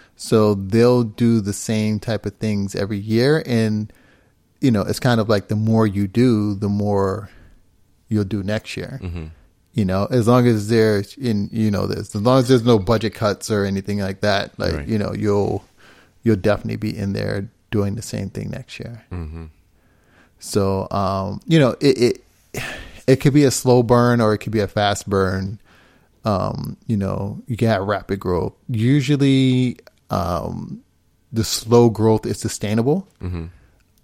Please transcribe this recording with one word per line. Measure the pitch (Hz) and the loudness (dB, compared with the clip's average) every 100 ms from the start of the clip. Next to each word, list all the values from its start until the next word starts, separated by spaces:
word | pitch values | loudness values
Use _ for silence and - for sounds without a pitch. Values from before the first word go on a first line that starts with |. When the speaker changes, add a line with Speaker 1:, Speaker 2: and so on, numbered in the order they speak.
| _ - | _ -18
Speaker 1:
So | - 113 104 98 | 0 2 4 2
they'll | 95 113 120 123 | 0 2 4 4
do | 113 104 117 113 | 0 0 2 2
the | 101 | 0
same | 98 - 110 107 107 | -4 -4 -2 0 -2
type | - 107 104 | -2 -4 -6
of | - | -6
things | 110 104 98 90 | -4 -2 -4 -4
every | 98 104 | -6 -6
year. | 107 110 131 156 - | -2 2 2 2 0
And, | 117 110 107 107 - _ _ _ _ _ _ | 0 0 -2 -6 -12 _ _ _ _ _ _
you | 139 | 0
know, | 107 | 2
it's | 90 101 | 0 -2
kind | 127 113 | 0 0
of | 107 | 2
like | 104 - | 0 0
the | 107 | -2
more | 110 113 110 | 0 2 2
you | 98 101 | 0 -2
do, | 117 127 107 104 101 | 2 2 2 0 -2
the | 104 | -2
more | 101 104 101 98 98 101 - - - _ _ _ _ - | -2 0 0 0 -2 -8 -18 -20 -20 _ _ _ _ -4
you'll | 107 | -2
do | 98 104 | -2 -4
next | 95 107 - - | -4 -6 -6 -10
year. | 92 131 | -10 -10
Speaker 2:
Mm-hmm. | 92 85 80 - _ _ _ | -10 -10 -12 -16 _ _ _
Speaker 1:
You | - 95 | -2 0
know, | 95 104 | 0 0
as | 127 110 | 2 4
long | 123 123 | 4 4
as | 110 101 | 2 2
there's | 117 110 104 98 - | 4 4 2 -2 -6
in, | 123 104 98 | -4 -2 -2
you | 110 107 | -2 0
know, | 98 98 | 0 -2
there's, | 101 101 104 | -4 -6 -2
as | |
long | 110 131 | 2 4
as | 120 | 6
there's | 127 | 4
no | 117 113 | 6 4
budget | 92 110 107 - | 4 0 -2 -2
cuts | 107 98 - | -2 -2 -2
or | 107 98 | -2 0
anything | 98 95 101 | -2 -4 -4
like | 98 98 | -4 -2
that, | 104 98 - - | 0 0 -2 -4
like, | 95 | -4
Speaker 2:
Right. | 78 71 | -4 -2
Speaker 1:
you | 107 | -2
know, | 101 | -2
you'll, | 104 104 101 101 101 - _ - - _ _ | -2 0 0 0 -4 -8 _ -20 -20 _ _
you'll | 113 107 | 0 2
definitely | 104 98 110 110 | 2 0 -2 -6
be | 107 - | -6 -4
in | 101 | -4
there | 104 101 101 104 _ _ | -4 -4 -6 -8 _ _
doing | 104 101 107 | -2 -2 -4
the | |
same | - 110 98 | -8 -8 -8
thing | 107 101 | -8 -10
next | - - - | -10 -14 -14
year. | - 117 - | -14 -16 -12
Speaker 2:
Mm-hmm. | 90 80 82 80 - _ _ _ _ _ _ _ _ | -12 -10 -12 -16 -20 _ _ _ _ _ _ _ _
Speaker 1:
So, | - 104 98 95 - | -6 0 0 0 -2
um, | 101 95 98 98 101 - | -2 -2 -2 -6 -8 0
you | 160 | 4
know, | 127 - | 4 4
it, | 143 107 120 - _ _ _ | 2 4 2 0 _ _ _
it, | - - - - - - | -12 -10 -12 -16 -4 0
it | 131 | 2
could | 147 | 4
be | 143 139 | 4 4
a | |
slow | - 131 123 | 2 4 4
burn | 117 120 120 120 | 6 4 4 4
or | 110 | 2
it | 107 | 0
could | - | -2
be | 110 | -2
a | 98 | -2
fast | 110 101 101 - | 0 0 0 -2
burn. | 98 95 95 95 107 _ _ _ _ _ _ | 0 0 0 -6 -10 _ _ _ _ _ _
Um, | 113 95 98 - - - - | -2 -2 -2 -4 -8 -8 -4
you | 107 | -2
know, | 95 95 101 120 - | -2 -4 -6 -8 -8
you | 113 | -2
can | 113 | 0
have | 101 | 2
rapid | 98 98 - 101 | 0 -4 -4 -4
growth. | 92 87 - - - | -2 -2 -2 -6 -6
Usually, | 113 117 147 127 143 139 135 131 127 127 - - _ - | 0 2 2 2 2 2 4 4 2 0 -4 -14 _ -8
um, | 98 87 87 87 87 87 226 - _ _ _ _ | -4 -2 -4 -6 -8 -10 -14 -18 _ _ _ _
the | 110 | -4
slow | 107 - 110 120 120 | -4 -4 2 6 6
growth | 104 110 110 107 | 4 2 2 0
is | 104 | -6
sustainable. | 110 - 104 110 120 180 190 - | -6 -6 -4 -2 0 -2 -4 -12
Speaker 2:
Mm-hmm. | 92 87 82 - _ _ _ _ | -10 -8 -10 -16 _ _ _ _